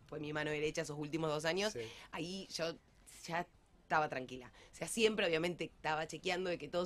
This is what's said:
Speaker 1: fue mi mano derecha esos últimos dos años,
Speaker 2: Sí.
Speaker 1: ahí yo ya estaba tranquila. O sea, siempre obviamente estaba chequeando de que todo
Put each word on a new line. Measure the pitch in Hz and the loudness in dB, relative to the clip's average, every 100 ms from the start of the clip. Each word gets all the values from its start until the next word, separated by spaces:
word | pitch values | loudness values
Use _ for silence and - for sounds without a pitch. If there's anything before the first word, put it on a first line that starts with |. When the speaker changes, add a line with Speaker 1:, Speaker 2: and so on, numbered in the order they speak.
| - | -12
Speaker 1:
fue | 151 | -8
mi | 147 | -4
mano | 156 151 | -2 0
derecha | 151 151 156 | 0 0 0
esos | 151 147 | -2 -4
últimos | 147 160 160 | -4 0 0
dos | 151 160 | 2 2
años, | 175 208 | 2 0
Speaker 2:
Sí. | 127 110 - - | -2 -6 -10 -10
Speaker 1:
ahí | 147 160 190 185 | -8 -6 -6 -6
yo | - 165 170 - - - - - | -4 -4 -4 -12 -20 -20 -14 -4
ya | 170 175 - _ - | -2 -2 -8 _ -20
estaba | - 165 151 | 2 4 4
tranquila. | 135 127 127 123 - - | 0 -6 -8 -12 -18 -20
O | - | -8
sea, | 165 | -4
siempre | - 220 220 190 | 4 6 6 4
obviamente | 160 175 165 160 | 4 4 0 -4
estaba | - 151 156 160 | -4 -2 0 -2
chequeando | 160 180 180 190 | -4 -2 0 0
de | 170 | -2
que | 147 | -2
todo | 175 | 0